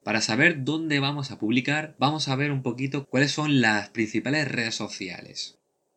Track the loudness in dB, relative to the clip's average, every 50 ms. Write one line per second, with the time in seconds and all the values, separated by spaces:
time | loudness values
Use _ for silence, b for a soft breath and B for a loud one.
0 | -4 -2 -2 0 0 0 2 4 4 4 4 2 -2 -2 -2 -2 0 0 0 0
1 | 0 0 -2 -4 -6 -8 -8 -4 -2 2 2 2 2 2 0 -2 -2 -4 -4 0
2 | 2 2 2 0 -2 -2 0 0 0 0 0 -2 -2 -4 -4 -4 -4 -4 -4 -4
3 | -4 0 2 2 2 2 2 0 0 4 4 6 6 6 4 2 0 -2 -2 -2
4 | -2 0 0 -2 -2 0 0 0 0 -2 -2 -2 -4 -2 -4 -6 -6 -8 -8 -8
5 | -10 -10 -10 -12 -14 -14 -12 -12 -12 -12 -14 _ _ _ _ _ _ _ _